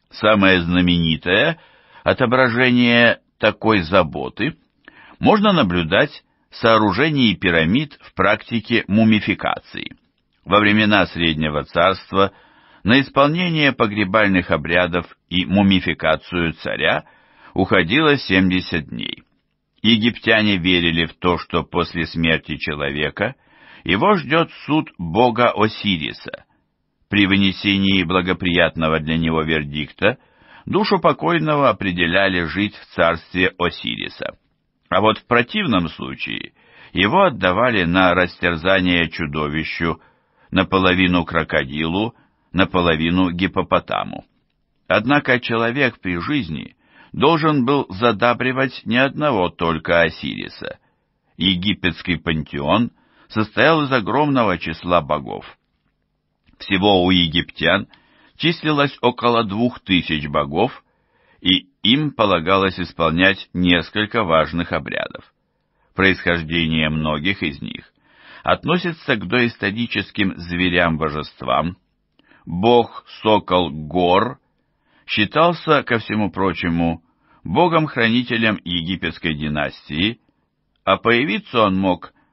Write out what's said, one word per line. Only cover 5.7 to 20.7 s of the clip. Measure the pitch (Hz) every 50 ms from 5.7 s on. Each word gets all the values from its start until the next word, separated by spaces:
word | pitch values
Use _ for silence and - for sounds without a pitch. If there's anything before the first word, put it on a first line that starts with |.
| 87 87 85 76 90 110 143 147 - - _ _ _ _ _ _
в | -
сооружении | - - 113 113 110 107 101 90 107 143 165 151 139 127 107 92
пирамид | 82 - 90 85 82 80 80 104 143 156 143 - -
в | - - -
практике | - 92 98 107 107 - - 117 113 - - 117 107 -
мумификации. | - 95 110 110 110 107 104 - - 90 - - - 50 - - - - - - - - _ _ _ _ _ _ _ _ _ _
Во | 80 92 104
времена | 107 104 104 110 107 104 107 101 87
Среднего | - - 85 85 82 78 76 78 78 76 73 69
Царства | - - 85 85 92 95 - - - 95 95 98 98 - _ _ _ _ _ _ _ _ _ -
на | 92 120 139
исполнение | 131 - - 139 139 143 156 175 185 175 160 156 147 139
погребальных | 123 - 120 104 101 107 104 92 98 110 107 98 95 90 87 -
обрядов | 92 78 71 78 85 90 90 87 87 87 85 - - _ _ -
и | 87 90 85
мумификацию | - 92 101 98 98 95 90 - 90 78 - 82 80 78 73 - - 90 87 85 82 76
царя | - - - 50 57 73 85 120 78 - _ _ _ _ _ _ _ - - -
уходило | - 95 - 107 95 87 80 113 147 160 151 143
семьдесят | 127 - - 95 95 95 92 92 92 87 - 92 82 71 -
дней. | 60 58 50 50 50 - _ _ _ _ _ _ _ _ _ _ _ _
Египтяне | - 107 117 107 110 120 98 - - 113 113 107 107 104 101
верили | 90 82 92